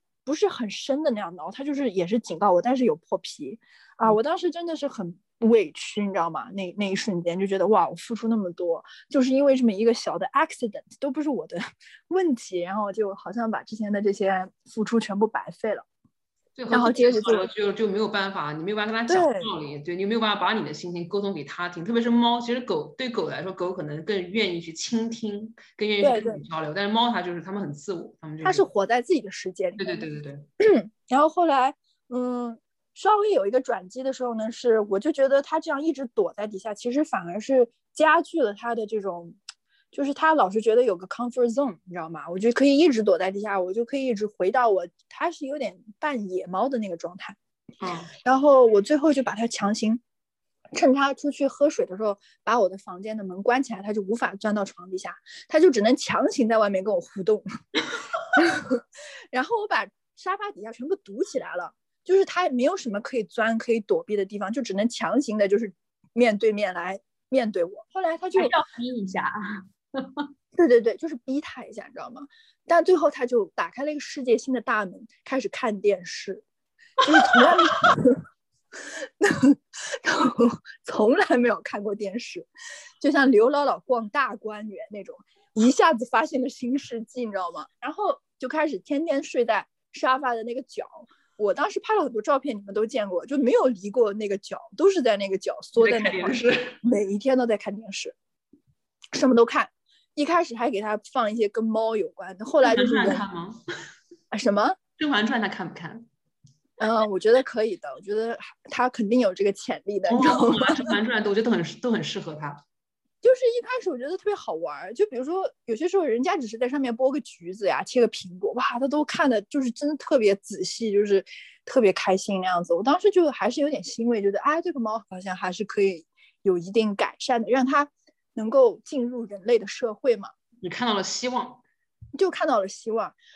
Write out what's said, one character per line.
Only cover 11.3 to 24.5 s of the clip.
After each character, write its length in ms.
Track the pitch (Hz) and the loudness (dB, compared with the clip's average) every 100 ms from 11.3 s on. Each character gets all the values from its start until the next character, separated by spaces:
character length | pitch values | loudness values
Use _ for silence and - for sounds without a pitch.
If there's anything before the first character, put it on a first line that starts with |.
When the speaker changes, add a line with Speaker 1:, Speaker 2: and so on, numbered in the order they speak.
Speaker 1:
我 160 | 233 - | -4 -6
的 100 | 175 | -8
<laughs> 520 | - _ - - - | -10 _ -20 -20 -4
问 260 | 359 349 240 | 0 2 0
题， 240 | - 180 | -2 -6
然 160 | 175 202 | -4 -4
后 160 | 202 | -4
就 240 | 202 202 190 | -2 -4 -6
好 160 | - | -8
像 180 | 214 226 | -4 -4
把 140 | 175 | -4
之 120 | - 214 | -6 -6
前 160 | 208 | -2
的 80 | 208 | 0
这 140 | 208 | 0
些 340 | 202 190 190 185 _ _ | 0 0 -2 -4 _ _
付 120 | - | -6
出 160 | 208 233 | 0 0
全 180 | 214 202 | 0 0
部 80 | 214 | 0
白 240 | - - - | 0 -8 -6
费 140 | 226 | -4
了。 100 | 190 - _ _ _ _ _ _ - | -4 -8 _ _ _ _ _ _ -10
Speaker 2:
对， 100 | 233 | -2
Speaker 1:
然 120 | 240 | 2
后 140 | 233 | 4
接 180 | 247 240 | 6 4
着 120 | 226 | 4
就 240 | 226 214 190 | 2 2 0
Speaker 2:
就， 20 | |
就， 240 | 214 202 | -2 -2
就 160 | 202 220 | 0 0
没 100 | 196 | 0
有 80 | 214 | 0
办 280 | 208 196 | -2 -2
法， 180 | 196 147 | -4 -6
你 100 | 156 | -6
没 100 | 175 | -4
有 40 | 214 | -4
办 100 | 214 | -2
法 60 | |
跟 160 | 226 233 | -2 0
他 60 | |
讲 100 | 370 | 2
道 360 | 330 247 220 170 | 2 0 -4 -8
理， 180 | 147 143 | -8 -10
Speaker 1:
对。 20 | |
Speaker 2:
对， 160 | 151 175 | -8 -4
你 100 | 196 | -2
没 80 | |
有 60 | 233 | 0
办 140 | 214 | 0
法 80 | 196 | 0
把 100 | 185 | 0
你 100 | 220 147 | 0 -4
的 80 | |
心 180 | 151 175 | -8 -8
情 160 | 175 175 | -8 -6
沟 140 | 202 | -4
通 120 | 196 | -4
给 80 | 170 143 | -6 -8
他 240 | - 175 | -8 -8
听， 160 | 175 175 | -8 -2
特 80 | |
别 80 | 233 | 0
是 80 | 233 | 2
猫， 320 | 233 233 240 | 4 4 0
其 120 | 233 | -2
实 60 | 247 | -4
狗， 340 | 240 165 151 - | -2 -4 -4 -8
对 100 | 254 | -8
狗 220 | 233 151 | -4 -6
来 120 | 135 | -6
说， 120 | 180 | -8
狗 180 | 185 180 | -6 -6
可 120 | 185 | -6
能 200 | 151 151 | -8 -8
更 260 | 160 196 175 | -6 -6 -4
愿 220 | 214 196 | -4 -2